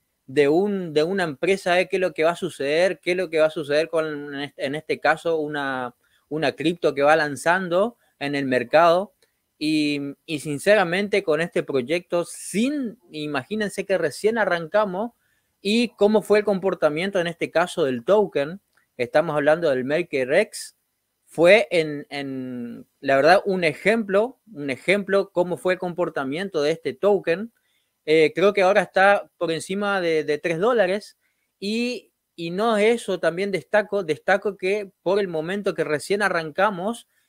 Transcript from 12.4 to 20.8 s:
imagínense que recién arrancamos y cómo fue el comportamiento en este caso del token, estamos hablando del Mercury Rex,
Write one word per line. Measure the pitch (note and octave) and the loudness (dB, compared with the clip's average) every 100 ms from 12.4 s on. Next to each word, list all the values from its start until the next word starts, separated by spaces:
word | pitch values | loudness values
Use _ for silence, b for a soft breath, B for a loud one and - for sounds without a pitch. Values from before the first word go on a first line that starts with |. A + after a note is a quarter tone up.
| - G3 B3+ D4 A3+ - _ | -6 -2 -2 -2 -6 -10 _
imagínense | D3+ D3+ C#3+ C3 G#3+ G3+ - F3+ | -10 -6 -6 -6 -6 -6 -6 -4
que | F#3 | -2
recién | D3+ - G#3 A3+ | -2 -2 -2 0
arrancamos | F#3+ E3+ D#3+ G#3 G#3 F3+ A#3 _ _ _ _ _ | 0 0 -2 -2 0 -4 -8 _ _ _ _ _
y | G3 A3+ A#3 | 0 0 0
cómo | - G3+ G#3+ | 2 4 4
fue | - G#3 | 4 2
el | G#3 | 2
comportamiento | F#3+ F#3+ F3 D#3 D3+ G3 G3 | 0 -2 0 0 0 -2 -2
en | E3+ | -4
este | - D#3 | -4 -2
caso | D#3+ F3+ F3+ C#3 | 0 -2 0 -2
del | B2 | 0
token, | F3 G#3 G3 C#3+ C#3+ F#3+ _ _ _ - | 2 2 2 -2 -4 -8 _ _ _ -8
estamos | A#2+ D3+ E3 D3 | 0 2 2 2
hablando | D3 E3 D#3+ | 2 2 2
del | B2+ C3 | 0 0
Mercury | D#3+ E3+ C#3 B2+ | -2 -2 -2 2
Rex, | F3 A3+ - - _ | 2 0 -6 -16 _